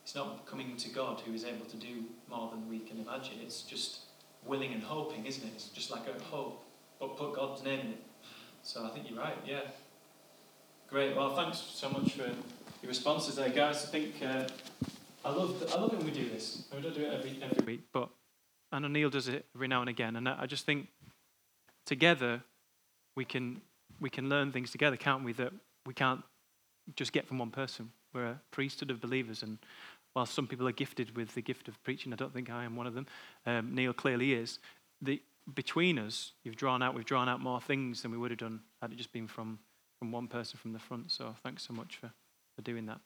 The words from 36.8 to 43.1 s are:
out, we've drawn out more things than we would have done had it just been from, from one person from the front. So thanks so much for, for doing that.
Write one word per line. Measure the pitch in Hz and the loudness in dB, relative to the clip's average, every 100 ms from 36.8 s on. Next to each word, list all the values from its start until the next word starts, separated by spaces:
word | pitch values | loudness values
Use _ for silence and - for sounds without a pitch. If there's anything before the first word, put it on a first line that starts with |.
out, | 127 123 | 4 2
we've | 113 | 2
drawn | 135 127 | 4 4
out | 123 | 2
more | 131 123 | 2 0
things | - 139 131 113 | 2 2 2 -2
than | 120 | -2
we | 117 | -2
would | 120 | -2
have | 117 | -2
done | 113 110 110 _ | -4 -6 -10 _
had | 117 | -8
it | 113 | -6
just | 120 | -6
been | 120 110 | -6 -6
from, | - 110 110 _ _ _ _ | -6 -6 -6 _ _ _ _
from | 117 | -4
one | 120 120 | -4 -2
person | 120 110 - | -4 -4 -8
from | 113 | -8
the | 113 | -8
front. | - 120 113 | -6 -8 -4
So | - 120 110 | -6 -6 -8
thanks | 131 117 - | -10 -10 -8
so | |
much | 120 - - | -8 -8 -12
for, | 117 - _ _ _ - | -12 -14 _ _ _ -10
for | |
doing | 110 117 110 | -6 -4 -4
that. | 110 _ | -8 _